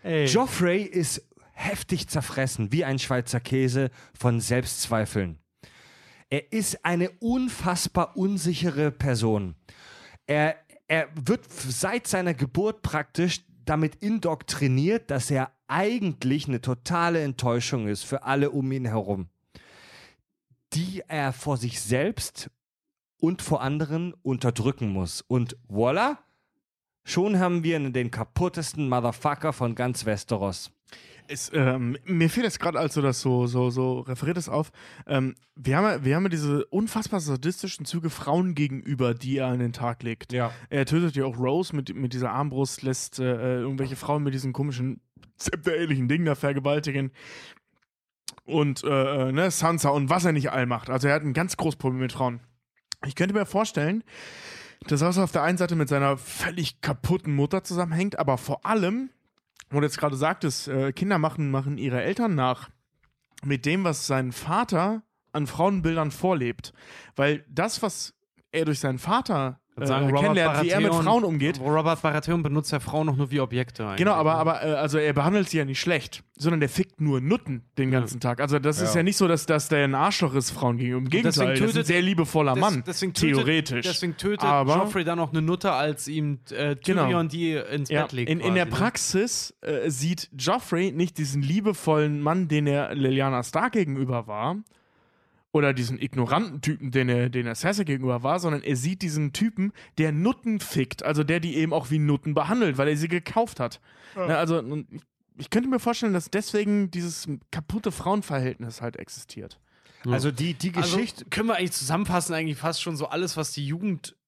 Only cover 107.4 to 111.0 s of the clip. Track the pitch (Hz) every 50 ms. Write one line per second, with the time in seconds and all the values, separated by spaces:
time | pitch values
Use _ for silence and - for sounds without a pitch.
107.4 | _ _ - 165 151 - 175 220 - 208 - - - 180 196 208 196 - 151 135
108.4 | 127 127 - - 117 117 113 - 120 117 - - - - - - - - - -
109.4 | 135 123 - _ _ _ _ _ _ - - - - 123 120 - 131 147 131 120
110.4 | 156 175 165 - - 190 170 175 160 175 175 202